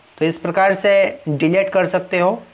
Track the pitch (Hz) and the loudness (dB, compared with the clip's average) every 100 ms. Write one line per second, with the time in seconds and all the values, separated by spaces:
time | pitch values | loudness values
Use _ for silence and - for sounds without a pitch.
0 | - - 160 160 170 175 196 190 202 196 | -20 -4 -4 -2 -4 0 2 2 2 2
1 | 190 - - 143 156 180 190 190 175 185 | 2 -2 -6 -2 0 0 0 0 0 -2
2 | 180 185 180 233 - | -4 0 0 -2 -8